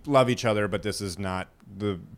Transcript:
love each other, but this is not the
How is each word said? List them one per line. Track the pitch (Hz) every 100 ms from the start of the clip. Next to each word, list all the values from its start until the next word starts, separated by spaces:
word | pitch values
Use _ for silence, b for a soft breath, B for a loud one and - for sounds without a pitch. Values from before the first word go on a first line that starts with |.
| 143
love | 135 123
each | 123 120
other, | 104 104
but | 98
this | 104 95
is | 101 87
not | 98 92 90 _ - 98
the | 104 90 -